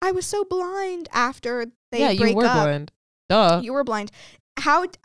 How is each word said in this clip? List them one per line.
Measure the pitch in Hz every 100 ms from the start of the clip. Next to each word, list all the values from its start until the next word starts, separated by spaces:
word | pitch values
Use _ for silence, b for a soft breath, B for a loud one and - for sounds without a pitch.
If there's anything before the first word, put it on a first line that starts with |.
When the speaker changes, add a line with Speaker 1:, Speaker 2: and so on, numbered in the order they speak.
Speaker 1:
I | 370
was | 370 -
so | 415
blind," | 392 370 359 392 381 349 320
after | 240 247 - 233 240 233 - _
they | 233
Speaker 2:
Yeah, | 285
you | 196
Speaker 1:
break | 220 208
Speaker 2:
were | 240
Speaker 1:
up. | 247 147
Speaker 2:
blind. | 147 147 _ _ _ -
Duh. | 208 180 170
Speaker 1:
You | 220
were | 277 247
blind. | 214 208 B B B _ -
How | 302 320 359
d-, | -